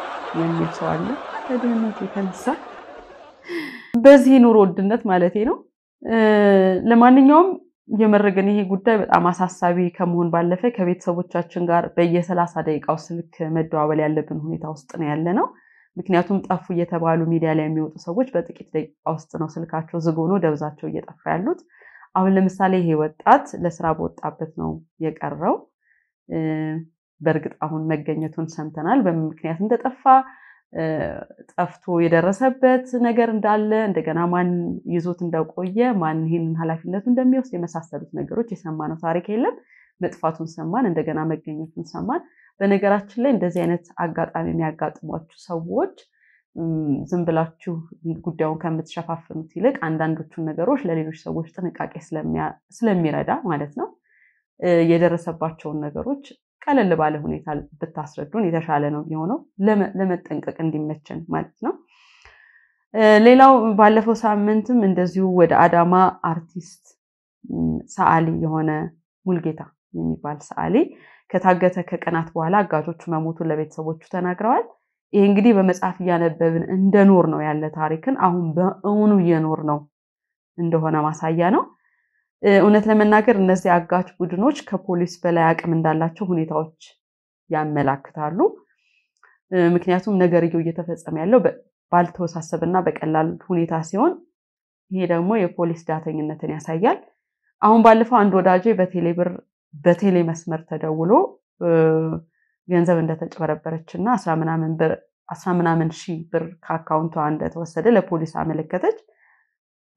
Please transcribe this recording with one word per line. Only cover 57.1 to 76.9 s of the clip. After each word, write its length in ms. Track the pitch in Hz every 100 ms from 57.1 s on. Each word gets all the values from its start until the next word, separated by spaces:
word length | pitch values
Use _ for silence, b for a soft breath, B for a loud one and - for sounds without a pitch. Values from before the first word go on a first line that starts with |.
| 151
ሁኔታ 280 | 156 151 - 147 - -
ብታስረዱን 680 | 160 - 147 - 165 214
የተሻለ 400 | 190 165 160 147 147
ነው 120 | 147
የሚሆነው፣ 360 | 160 156 165 302 - -
ለመ-፣ 280 | 196 214 196 185
ለመጠንቀቅ 600 | 190 180 - 151 - -
እንዲመቸን 600 | 160 151 151 151 - 165 165
ማለት 280 | 160 160 _
ነው። 140 | - - b b b b b b b b b b _
እ፣ 100 | 220 214 214
ሌላው 340 | 226 254 269 254 226
ባለፈው 420 | 202 208 220 214 220
ሳምንትም 600 | 226 208 208 220 214 247
እንደዚሁ 440 | 196 180 180 180 190
ወደ 200 | 180 170 -
አዳማ 360 | 170 170 170 185 185 - -
አርቲስት፣ 580 | 165 165 180 - _ _ _ _ _ _ _ -
እም፣ 180 | - 160 - -
ሰዓሊ 380 | - - 165 160 165
የሆነ 300 | 160 156 156 156 165 - _ _ 185
ሙልጌታ 360 | 175 165 156 151 _ _
የሚባል 440 | 170 165 160 147 147
ሰዓሊ 320 | - - 165 214 - B B B _
ከታገተ 480 | 185 185 180 180 180
ከቀናት 440 | 175 170 - 165 165
በኋላ 260 | 170 160 202
አጋቾቹ 440 | 185 156 156 165 -
መሞቱን 400 | 160 160 160 165
ለቤተሰቦቹ 540 | 151 156 - 156 165 _
ተናግረዋል። 560 | 185 180 180 220 320 - _ _ _ _
ይሄ 100 | 208
እንግዲህ 280 | 202 202 220
በመጽሐፍ 440 | 202 185 180 185 180
እያነበብን 640 | 180 170 170 160 165 165 -
እንደኖር 540 | 185 196